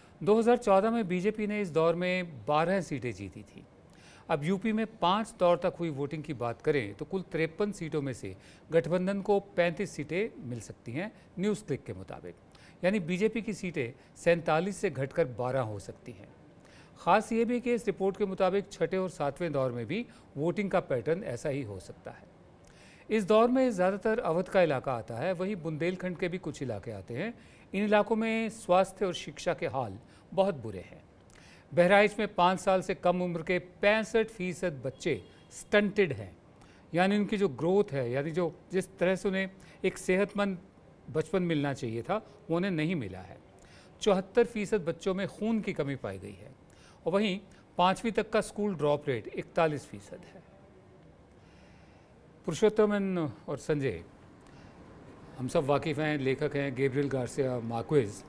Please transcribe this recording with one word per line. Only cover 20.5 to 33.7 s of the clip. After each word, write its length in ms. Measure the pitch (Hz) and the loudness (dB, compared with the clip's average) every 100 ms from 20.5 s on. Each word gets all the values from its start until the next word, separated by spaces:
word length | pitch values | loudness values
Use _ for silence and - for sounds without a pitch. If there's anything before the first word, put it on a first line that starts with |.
| 175 196 | -2 0
का 80 | 185 | 0
पैटर्न 440 | 180 131 117 170 | 0 -2 0 -2
ऐसा 260 | 208 120 156 | -4 -6 -4
ही 120 | 139 | -4
हो 160 | 113 95 | -6 -10
सकता 320 | - - - | -14 -16 -16
है। 160 | - - - - - - - - - - | -18 -20 -20 -20 -20 -20 -20 -20 -20 -2
इस 160 | 220 185 | -2 4
दौर 240 | 214 240 | 6 6
में 200 | 254 262 | 4 2
ज़्यादातर 480 | 202 180 202 220 214 | 2 2 2 0 0
अवध 300 | - 165 180 | 0 0 2
का 120 | 196 | 4
इलाका 320 | 170 135 139 | 4 4 -2
आता 220 | 123 110 117 | -4 -6 -4
है, 180 | 160 | -4
वहीं 220 | 175 185 208 | -2 -4 -4
बुंदेलखंड 600 | 160 156 165 185 180 170 | -6 -2 -2 -2 -6 -4
के 100 | 185 | -4
भी 100 | 180 | -4
कुछ 260 | 165 135 | -8 -8
इलाके 280 | 131 104 113 | -6 -6 -8
आते 220 | 104 92 | -12 -8
हैं। 200 | 117 208 233 - - - | -6 -6 -8 -20 -20 -8
इन 120 | 190 214 | -2 4
इलाकों 300 | 208 208 220 | 4 4 2
में 340 | 226 226 226 | 0 0 -4
स्वास्थ्य 560 | - - 180 190 - 196 | -6 4 4 4 0 -4
और 80 | |
शिक्षा 400 | 165 - 151 - | -4 -8 -6 -4
के 140 | 160 160 | -2 -2
हाल 300 | 135 117 95 - - - | -4 -6 -8 -16 -20 -8
बहुत 220 | 170 190 156 | 0 0 0
बुरे 240 | 110 95 | -6 -10
हैं। 220 | - - - - - - - - - | -12 -18 -20 -20 -20 -20 -20 -20 -4
बहराइच 420 | 139 175 202 208 208 | 4 6 8 6 2
में 80 | 208 | -4
पाँच 260 | - 175 190 | 4 4 4
साल 220 | - 190 | 2 2
से 140 | - 190 | 2 0
कम 260 | 180 180 | 2 2
उम्र 220 | 180 170 | 0 -4
के 140 | 160 180 | -2 -2
पैंसठ 680 | 180 | -2